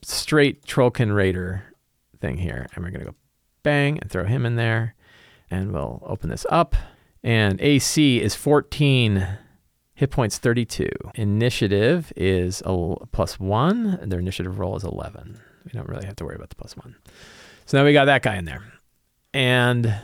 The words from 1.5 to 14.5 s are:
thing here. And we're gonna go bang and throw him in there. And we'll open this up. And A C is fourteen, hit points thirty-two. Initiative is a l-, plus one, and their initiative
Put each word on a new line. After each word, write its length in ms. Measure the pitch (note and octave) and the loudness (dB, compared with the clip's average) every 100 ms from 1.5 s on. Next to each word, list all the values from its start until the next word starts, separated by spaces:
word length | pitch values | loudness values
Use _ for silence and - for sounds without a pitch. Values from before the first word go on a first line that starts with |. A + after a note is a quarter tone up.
| F#2+ - _ _ _ _ _ | -8 -10 _ _ _ _ _
thing 160 | D#2 C#2 | -6 -4
here. 320 | F#2 B1 B1+ | -6 -6 -10
And 100 | - | -10
we're 80 | F2 | -10
gonna 140 | - - | -10 -12
go 100 | - _ _ _ _ | -16 _ _ _ _
bang 340 | D3 C#3+ C#3+ D3+ | 0 2 2 -2
and 100 | - | -4
throw 160 | F#2 | -4
him 220 | F#2 B2+ A#2 | -2 0 0
in 80 | |
there. 400 | A#2 A2+ A2+ A2+ - _ - - _ - | 0 0 0 -2 -8 _ -20 -20 _ -8
And 220 | F#2 G2 | -6 -4
we'll 280 | D#2+ A#1 A#1+ - | -4 -6 -8 -8
open 240 | G2 - | -8 -6
this 160 | - - | -6 0
up. 260 | E3+ E3 - - - _ _ | 0 2 -2 -4 -16 _ _
And 360 | A#2+ A2+ G2+ F#2+ | 0 2 2 2
A 200 | D3 C#3 | 2 2
C 420 | - D#3 D3 A#2+ | 2 2 4 4
is 140 | G#2 - | 0 -2
fourteen, 920 | C#3+ D3 - - C#3+ C3 A2 F#2+ F2 G2+ - _ _ _ _ | 2 2 2 0 2 4 4 2 -2 -8 -14 _ _ _ _
hit 180 | - C3+ | -4 -2
points 260 | - G#2+ - | 0 -2 0
thirty-two. 540 | B2 A#2+ A2+ - - - - - | 0 0 -2 -2 -4 -4 -8 -4
Initiative 960 | G2+ G#2 A#2+ - G2+ G2+ A#2 F3 D3+ | 0 2 0 0 2 4 4 2 -2
is 460 | - F#2+ F#2 F2+ - | -2 2 2 0 -2
a 80 | F2+ | -2
l-, 400 | F2+ E2 - - | -2 -2 -4 -4
plus 300 | - - - | -4 -4 -4
one, 580 | F#2+ G#2+ D#3+ A#3 G#3+ F3+ | -2 2 2 2 -2 -2
and 120 | - | -4
their 80 | F2+ | -4
initiative 400 | F2+ - F#2 | -2 -4 -6